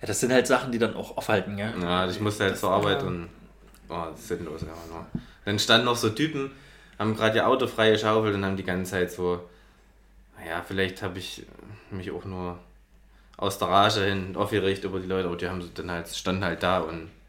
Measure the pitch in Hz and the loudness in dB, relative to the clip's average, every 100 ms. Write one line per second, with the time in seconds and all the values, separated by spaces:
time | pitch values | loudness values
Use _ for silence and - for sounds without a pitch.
0 | - 101 123 127 120 127 131 117 110 - | -2 0 4 4 6 4 2 0 0 0
1 | - - - 107 95 101 107 117 90 90 | -8 -8 0 2 2 -4 -4 -4 0 2
2 | 92 92 104 104 98 92 101 95 104 98 | 2 0 -2 2 0 2 2 4 4 2
3 | 95 90 85 - - - - - - 85 | 0 -4 -8 -14 -20 -20 -20 -20 -12 -8
4 | 82 76 - 85 85 80 80 80 82 82 | -8 -10 -8 -6 -6 -8 -10 -10 -12 -12
5 | 82 - - - - 101 - 117 120 120 | -8 -10 -10 -12 -4 -2 4 6 6 2
6 | 113 107 156 147 139 - - - - - | 0 0 -2 -2 -6 -10 -20 -20 -20 -4
7 | 107 110 110 110 90 127 120 - 110 107 | -2 2 2 4 4 4 2 2 4 4
8 | 110 110 110 101 98 95 92 90 90 95 | 4 2 2 0 0 -2 -2 -2 -2 0
9 | 90 - 90 87 - - - _ _ _ | -2 0 -2 -2 -6 -20 -20 _ _ _
10 | _ - - - 82 82 85 95 95 - | _ -20 -20 -18 -8 -8 -6 -2 -2 -2
11 | 101 90 90 - - - - 107 - 98 | -8 -8 -10 -12 -16 -18 -18 -20 -12 -10
12 | 92 87 98 92 90 87 - - _ - | -8 -8 -8 -6 -6 -8 -14 -20 _ -20
13 | - - - - 98 - 90 95 104 107 | -20 -20 -20 -4 -2 0 4 6 6 4
14 | 98 98 92 90 101 107 95 92 98 92 | 2 0 -2 -2 0 2 2 0 -2 -4
15 | 92 95 90 87 87 92 87 - 85 87 | -2 0 0 -2 -4 -4 -8 -10 -6 -6
16 | 85 - - 92 95 82 90 92 80 82 | -6 -6 -2 0 0 0 2 2 0 -6
17 | 82 - | -12 -18